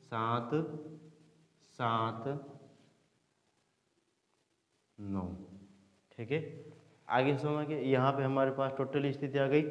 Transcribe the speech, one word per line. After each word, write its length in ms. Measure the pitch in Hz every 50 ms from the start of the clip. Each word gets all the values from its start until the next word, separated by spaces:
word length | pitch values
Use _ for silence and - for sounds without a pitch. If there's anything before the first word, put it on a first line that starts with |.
सात 480 | - - 123 113 113 117 120 123 117 - 151 156 160 160 - - - - - - - - - - - - _ _ _ _ _ _ _ _ _ -
सात 460 | 127 117 113 113 113 113 110 117 113 131 143 143 - - - - - - - _ - _ _ _ _ _ _ _ _ _ _ _ _ _ _ _ _ _ _ _ _ _ _ _ _ _ _ _ _ _ _ _ _ _ _ _ _ _ _ _ _ _ _ -
नौ, 280 | 104 98 98 95 92 90 95 - - - - - - - - - - _ _ _ _ _ - -
ठीक 120 | 117 107
है। 400 | 143 160 156 143 - - - - - - - - - _ _ -
आगे 280 | - 123 131 139 143
समझ 300 | 131 135 147 147 151 151
के 140 | 147 156 147
यहाँ 300 | 127 131 135 127 131 135
पे 100 | 135 135
हमारे 280 | 135 135 135 135 135 135
पास 200 | 135 139 135 135 135 -
total 320 | 135 131 139 147 139 143
स्थिति 260 | 131 135 - 139 131 143
आ 80 | 139 135
गई 140 | 135 151 156 147